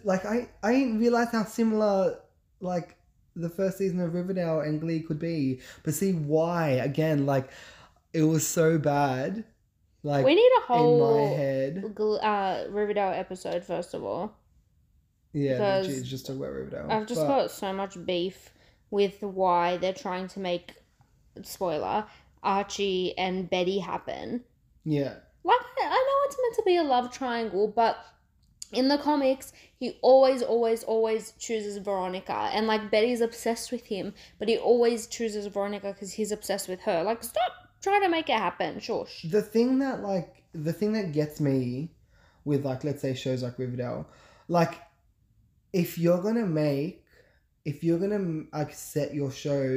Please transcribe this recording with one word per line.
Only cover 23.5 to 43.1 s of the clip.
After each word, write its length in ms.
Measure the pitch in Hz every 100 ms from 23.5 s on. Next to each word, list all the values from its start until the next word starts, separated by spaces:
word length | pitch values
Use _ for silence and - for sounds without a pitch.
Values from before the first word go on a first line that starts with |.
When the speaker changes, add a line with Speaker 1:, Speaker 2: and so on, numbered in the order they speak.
Speaker 2:
Betty 300 | 185 180 196
happen. 640 | 170 170 - 65 - 240 - _ _ _
Speaker 1:
Yeah. 300 | 156 147 131 - - _
Speaker 2:
Like, 140 | 339 494 - -
I, 60 | 415
I 20 |
know 380 | 403 523 554 539
it's 80 | -
meant 140 | 480 453
to 60 |
be 120 | 381 349
a 60 |
love 260 | 302 247 240
triangle, 560 | - 262 233 226 180 208
but 300 | 220 226 - - _ _ _ _ - -
in 160 | - 262
the 100 | 285
comics, 540 | 285 294 262 269 - - - -
he 200 | 247 -
always, 400 | 233 262 262 262
always, 420 | - 226 226 226
always 480 | - 226 220 220 214
chooses 460 | - - 220 208 202
Veronica. 720 | 196 196 185 185 - 107 107
And, 140 | 208 220
like, 240 | 214 208
Betty's 300 | 214 240 240
obsessed 520 | 226 - 226 226 -
with 140 | 240 -
him, 280 | 196 190 - - -
but 100 | 214
he 100 | 185
always 480 | 190 240 233 233 -
chooses 400 | - 233 208 202
Veronica 480 | 196 202 208 202 196
'cause 140 | 196
he's 180 | - 202
obsessed 360 | 208 - 196 -
with 120 | 185
her. 200 | - 175
Like, 220 | 190 233
stop 260 | 233 622 719 - - _
trying 200 | 392 403
to 60 | 381
make 200 | 330 320
it 80 | 226
happen. 400 | 180 - 170 -
Shush. 420 | - 180 - - 160
Speaker 1:
The 120 | 208
thing 360 | 208 226 247 262
that, 220 | 269 226
like, 420 | 202 196 - - _
the 180 | 165 156
thing 200 | 165 208
that 200 | 220 190
gets 280 | 147 151 -
me 500 | 143 135 123 123 160 _ _ _ _ _
with, 200 | 143 143
like, 200 | 135 127
let's 180 | 151 139
say 120 | 139